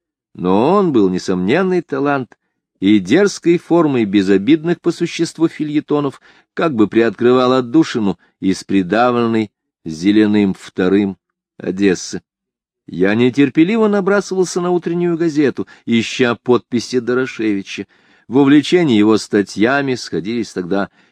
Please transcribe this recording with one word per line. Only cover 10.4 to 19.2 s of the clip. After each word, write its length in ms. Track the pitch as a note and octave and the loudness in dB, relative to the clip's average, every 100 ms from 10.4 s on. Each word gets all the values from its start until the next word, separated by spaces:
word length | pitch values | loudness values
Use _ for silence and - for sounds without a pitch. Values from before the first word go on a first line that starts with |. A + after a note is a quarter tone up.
| G2+ | 0
вторым 640 | F#2 - - F#2 G2 G2 F#2 _ _ _ - | -2 -10 -4 0 2 0 -6 _ _ _ -12
Одессы. 680 | - F#2 G2 F2 - F2+ _ _ _ _ _ _ - | -8 0 0 0 -4 -14 _ _ _ _ _ _ -12
Я 260 | E2 F#2+ | -2 0
нетерпеливо 720 | A2 B2 B2 C#3 D#3 E3+ A3+ G#3+ | 2 0 2 0 2 2 2 0
набрасывался 720 | G3+ F#3+ G3+ - F#3+ F3+ F3+ | 0 0 -2 -2 -4 -2 -2
на 100 | F3 | -2
утреннюю 460 | F3+ F3 E3+ F3 E3 | -2 -2 -2 -2 0
газету, 520 | E3 D3 C#3 G2+ G2 - - | -2 0 0 -2 -8 -10 -2
ища 480 | A2+ G#2+ - B2 | -2 -2 -2 -2
подписи 640 | A2+ - A#2+ - A#2+ - B2 | -2 0 0 0 -6 -4 -6
Дорошевича. 880 | A#2 B2+ C3 - A2 G2+ F#2+ - G2 _ _ _ - | -2 -4 -4 -4 -4 -4 -6 -12 -14 _ _ _ -4
В 100 | B2 | 2
увлечении 600 | C#3 D3 C#3 F3+ D#3+ G#2+ | 4 4 4 2 2 4
его 200 | G#2 | 4
статьями 760 | G#2+ | 2